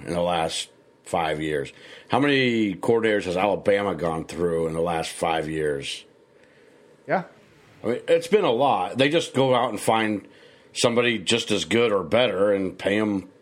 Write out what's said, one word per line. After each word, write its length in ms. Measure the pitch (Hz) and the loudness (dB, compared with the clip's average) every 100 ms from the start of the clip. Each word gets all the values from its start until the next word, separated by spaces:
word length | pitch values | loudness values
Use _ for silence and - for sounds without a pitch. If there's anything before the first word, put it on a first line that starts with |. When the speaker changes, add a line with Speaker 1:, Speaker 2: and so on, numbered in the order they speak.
| - | -6
Speaker 1:
in 80 | |
the 80 | 87 | -2
last 480 | 87 85 80 - - _ _ _ | 0 0 -2 -4 -10 _ _ _
five 380 | - 90 80 76 | -6 -2 -2 -2
years? 320 | 78 73 69 - - - - | -2 -4 -6 -12 -20 -20 -4
How 60 | 117 | 0
many 560 | 143 135 127 113 104 87 | 2 2 0 0 -2 -2
coordinators 480 | - 117 110 101 | 0 2 2 0
has 120 | 90 87 | -2 0
Alabama 600 | 101 90 - 101 101 82 | 0 0 2 2 0 -2
gone 300 | 85 80 76 | -4 -4 -6
through 420 | 78 87 82 82 | -4 -2 0 -2
in 60 | |
the 80 | 80 | -2
last 280 | 85 82 80 | -2 -2 -6
five 400 | - 85 80 78 | -4 -2 -2 -4
years? 560 | 78 76 69 69 - - _ _ _ _ _ _ _ - _ - | -4 -2 -4 -6 -12 -14 _ _ _ _ _ _ _ -20 _ -4
Speaker 2:
Yeah. 160 | 180 170 - - - - - | -4 -4 -16 -20 -20 -20 -8
Speaker 1:
I 40 | - | -4
mean, 140 | 123 - | -4 2
it's 200 | 165 - | 0 4
been 160 | 208 | 2
a 80 | 160 | 4
lot. 480 | 117 139 101 95 110 | 2 2 2 0 0
They 100 | 143 | 2
just 240 | 165 - | 2 0
go 220 | 131 135 123 | 2 2 2
out 160 | 123 | 0
and 80 | 104 | 0
find 480 | - 113 110 104 - - - - _ | 2 2 2 -2 -6 -20 -20 -20 _
somebody 440 | - 123 117 120 110 | 0 2 2 2 0
just 320 | 82 117 - | 0 -2 0
as 160 | 101 78 | -2 2
good 260 | 113 117 | 2 2
or 120 | 98 | 0
better 500 | 80 117 123 92 104 | 2 2 2 2 2
and 240 | 98 92 - | 2 -2 -4
pay 220 | 95 104 | -2 0
'em 300 | 107 98 - - | 0 -2 -6 -16